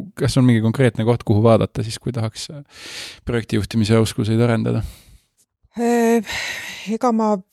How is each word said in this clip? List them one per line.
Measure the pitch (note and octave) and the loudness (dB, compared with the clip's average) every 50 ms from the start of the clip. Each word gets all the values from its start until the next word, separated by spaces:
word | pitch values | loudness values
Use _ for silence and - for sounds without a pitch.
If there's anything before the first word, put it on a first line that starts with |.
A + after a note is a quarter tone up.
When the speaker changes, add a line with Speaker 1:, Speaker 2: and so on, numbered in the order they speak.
| - F3+ | -4 -8
Speaker 1:
kas | - - C#3 A#2+ - | -6 -4 -4 0 2
on | C#3 B2+ | 4 4
mingi | B2+ A#2 A2 | 4 4 4
konkreetne | A2 A2+ G#2+ C#3 C3 A#2 - - A2 A#2 | 2 0 2 2 2 2 2 0 0 0
koht, | A#2+ - - | 0 0 0
kuhu | - G#2 G#2 | 2 2 4
vaadata | A2+ A2+ A2+ G2+ G#2 - - - A2 A2+ | 6 6 6 6 4 0 -4 -6 -6 -6
siis, | A2 | -8
kui | - - B2+ | -8 -8 -8
tahaks, | A#2 A#2 A2 A2 - - - - | -6 -4 -6 -6 -8 -10 -14 -14
eh, | D#3+ C#3+ C#3+ _ _ - - - - - - - - - _ | -14 -18 -18 _ _ -20 -20 -16 -16 -16 -16 -16 -18 -12 _
projektijuhtimise | - A#2+ A#2 G#2 - - G#2+ G2 - - A2+ G#2+ G2+ A2+ | -4 -4 -4 -2 -2 -2 -2 -2 -2 0 0 2 4 4
oskuseid | A2+ A2+ - - - A2 G#2+ A2+ A2+ A#2+ | 4 4 2 -2 -4 -2 0 2 2 2
arendada? | A#2 A2+ A2+ A2 A#2+ A#2 A2+ - - - - _ _ - _ _ _ _ _ _ _ _ _ _ _ _ | 2 0 0 0 -2 -2 -2 -4 -6 -12 -18 _ _ -20 _ _ _ _ _ _ _ _ _ _ _ _
Speaker 2:
Äh, | A3+ A#3+ A#3 A#3+ A#3 A#3 A3+ A#3 A#3 G3+ - - - - - - - - - - - - F#3+ | -4 -2 0 2 2 2 2 2 2 0 -4 -8 -8 -8 -8 -10 -10 -12 -14 -14 -12 -8 -6
ega | A3 A3 - B3 | -4 -2 0 0
ma | A#3 A3 A3 G#3+ G#3 F#3+ - _ | 0 2 2 0 0 -2 -4 _